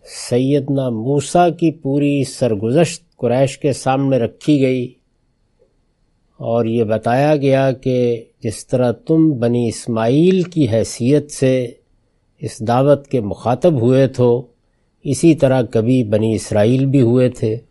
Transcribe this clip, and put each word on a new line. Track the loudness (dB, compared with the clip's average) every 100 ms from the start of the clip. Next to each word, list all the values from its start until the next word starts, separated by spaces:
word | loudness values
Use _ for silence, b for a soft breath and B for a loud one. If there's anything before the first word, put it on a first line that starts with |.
سیدنا | -20 -18 -4 -2 0 0 0 -4 -2
موسیٰ | -4 -2 -4 0 2 2 2
کی | -2
پوری | -2 -4 -2 0 0
سرگزشت | -4 -2 -2 -2 0 0 0 -2 _ _
قریش | -2 0 0 -2
کے | -4
سامنے | -2 -2 0 0 0
رکھی | -2 -6 0 2
گئی | 2 -2 -6 -12 _ _ _ _ _ _ _ _ _ _ _ _ _ _
اور | -4 -2
یہ | -2 -2
بتایا | -2 -2 0 0 2 0
گیا | 2 2 0
کہ | -2 -2 0 0 -2 -8 _
جس | -8 -8 -6
طرح | -2 0 -2 0
تم | 2 2 2
بنی | 0 0 -2
اسماعیل | -4 -6 -2 0 2 2 2
کی | -2 -2 0
حیثیت | 0 -2 -4 0 0 0
سے | -2 0 0 -4 -10 _ _ _ _ _ _
اس | -14 -10 -2
دعوت | 2 4 2 0
کے | -4
مخاطب | -4 -6 -4 0 0 2
ہوئے | 2 2 2
تھو، | 2 2 2 -4 _ _ _ _ _
اسی | -6 0 2
طرح | 4 2 2 0
کبھی | -2 0 0
بنی | 2 0 0
اسرائیل | -2 -2 0 2 2 2
بھی | 2
ہوئے | 2 4 0
تھے۔ | 0 -6 -6 -10